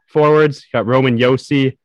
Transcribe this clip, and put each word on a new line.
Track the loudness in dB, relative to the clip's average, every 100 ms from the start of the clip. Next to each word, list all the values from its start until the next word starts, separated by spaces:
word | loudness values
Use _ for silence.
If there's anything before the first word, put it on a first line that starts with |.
| _
forwards. | -2 2 2 0 -2
You | -8 -6
got | -2
Roman | 0 0 0
Josi | 0 0 -2 -2 -2 -6